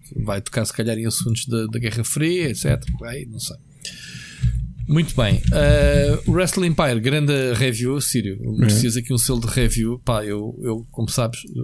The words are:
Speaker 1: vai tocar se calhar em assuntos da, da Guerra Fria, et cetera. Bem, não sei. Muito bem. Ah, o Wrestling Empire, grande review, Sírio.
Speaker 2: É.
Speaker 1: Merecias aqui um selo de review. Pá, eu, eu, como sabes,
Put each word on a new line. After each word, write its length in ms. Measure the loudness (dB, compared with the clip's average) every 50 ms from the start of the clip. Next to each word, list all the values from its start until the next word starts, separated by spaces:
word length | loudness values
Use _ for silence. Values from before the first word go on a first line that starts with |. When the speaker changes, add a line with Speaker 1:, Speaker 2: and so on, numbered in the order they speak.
| -20 -12 -8 -6 -4
Speaker 1:
vai 160 | -4 -4 -4
tocar 240 | -6 -4 -4 -2 -2
se 80 | -2 -2
calhar 240 | -2 -2 -2 -2 -2
em 80 | -2
assuntos 400 | -2 -2 -2 -2 -2 -2 -2 -2
da, 200 | -2 -2 -2 -2 -2
da 120 | -4 -4
Guerra 240 | -4 -4 -4 -2 -2
Fria, 460 | -2 -2 0 0 0 0 0 -2 -2
et 60 | -2 -2
cetera. 340 | 0 0 0 0 0 -4 -6 -6
Bem, 260 | -6 -8 -10 -10 -10 -12
não 120 | -10 -8
sei. 160 | -8 -8 -8 -10 -16 -20 -20 -16 -16 -14 -14 -14 -16 -16 -16 -16 -16 -16 -8 -2 -2 0 0 0 -4 -6 -8 -10 -4 0
Muito 260 | 2 2 2 2 2
bem. 260 | 0 2 4 2 2 2 2
Ah, 680 | 2 4 6 6 6 6 6 6 6 6 4 4 2 2 2
o 60 | 0
Wrestling 360 | 2 2 2 2 2 2 2 2
Empire, 320 | 2 2 2 2 2 0
grande 540 | 0 0 0 2 2 2 2 2 2 0 0
review, 460 | 0 0 0 0 0 -2 -2 0 0
Sírio. 360 | 0 2 2 0 0 -2 -6 -6
Speaker 2:
É. 160 | -6 -4 0 2
Speaker 1:
Merecias 360 | 4 6 6 6 6 4 2 -2
aqui 160 | -2 0 0
um 40 | 2
selo 240 | 2 2 2 0
de 60 | -2 -2
review. 520 | 0 2 2 4 2 2 0 -2 -2 -4 -2
Pá, 220 | -2 -2 -2 -2
eu, 320 | -4 -4 -6 -6 -8 -8 -8 -6
eu, 240 | -4 -4 -6 -6 -10
como 180 | -6 -6 -4 -2
sabes, 320 | 0 0 0 -2 -2 -6 -12 -10 -8 -8